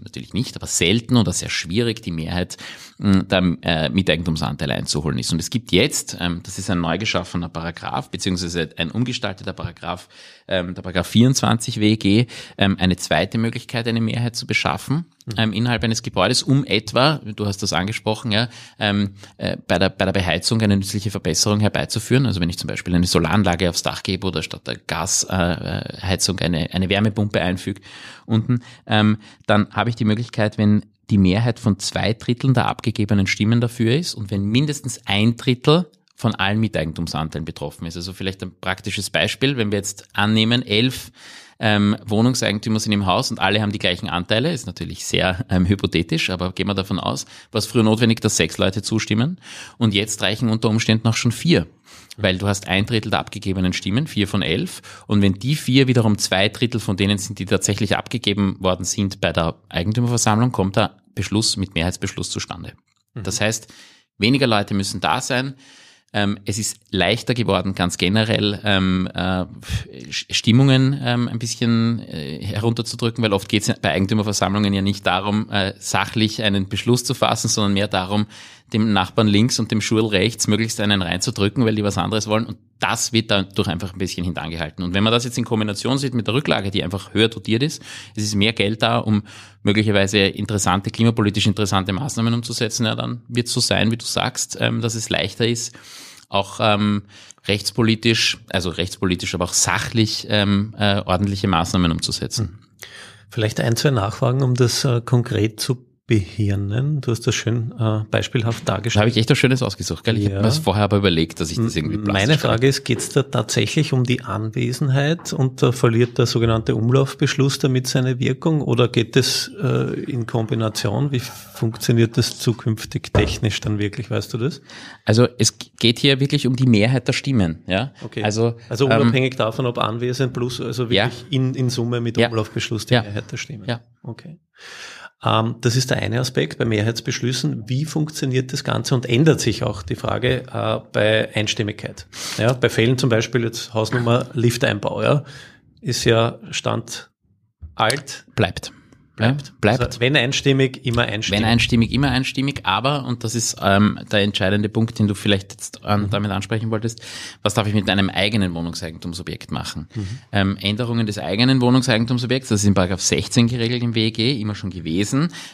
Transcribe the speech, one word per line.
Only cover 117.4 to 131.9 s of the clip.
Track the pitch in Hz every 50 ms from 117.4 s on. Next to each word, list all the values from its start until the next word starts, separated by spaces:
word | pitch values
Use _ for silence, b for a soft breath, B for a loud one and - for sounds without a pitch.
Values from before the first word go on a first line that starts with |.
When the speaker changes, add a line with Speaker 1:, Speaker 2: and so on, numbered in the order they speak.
| 135 143 139 -
Speaker 2:
damit | - 139 127 127 127 -
seine | - 139 127 127 131 123
Wirkung | 131 - 131 - - 170 160 151
oder | 131 - 120 117 127 117
geht | - 123 117 - -
es, | 139 120 - - - - - - 196 208
äh, | 127 127 127 127 - - -
in | - - - 120 117 117
Kombination? | - 120 113 107 127 113 113 110 104 - - 110 101 117 139 147 139
Wie | 123
funktioniert | 117 - - - - - - - - 113 113 - - - 123 117 117 110 - -
das | 117 - - -
zukünftig | - - 113 - - 113 110 107 - - - - - - -
technisch | - 104 - - - - 107 - -
dann | - - 104 104
wirklich? | 104 101 101 - 110 -
Weißt | - 110 104 - -
du | 117
das? | 113 147 - - - B B B B B B B B
Speaker 1:
Also | B 110 113 123 - - -
es | - - - -
g-, | - - _ -
geht | - 113 120 -
hier | - 147 139 131
wirklich | 139 143 147 143 - 123
um | 131 123
die | 135 127
Mehrheit | 117 104 101 117 135 131 - -
der | 131
Stimmen, | - - 143 135 120 92 82 80 90 -
ja? | - 90 95 120 139 - - -
Speaker 2:
Okay. | 117 - 117 107
Speaker 1:
Also, | 107 104 110 113 117 113 113 B B
Speaker 2:
Also | 127 107 135 135
Speaker 1:
ähm, | 113 113 139
Speaker 2:
unabhängig | 120 117 131 131 131 127 135
davon, | 120 110 117 - 135
ob | 120 120 123
anwesend | 123 104 113 120 120 123 127 127 135 123 131
plus, | 131 120 123 120 -
also | 131 123 120 117 127 113
wirklich | 117 95
Speaker 1:
Ja. | 104 123 - - - -
Speaker 2:
in, | 147 131 131 127 131
in | 131 131 123
Summe | 120 - 117 120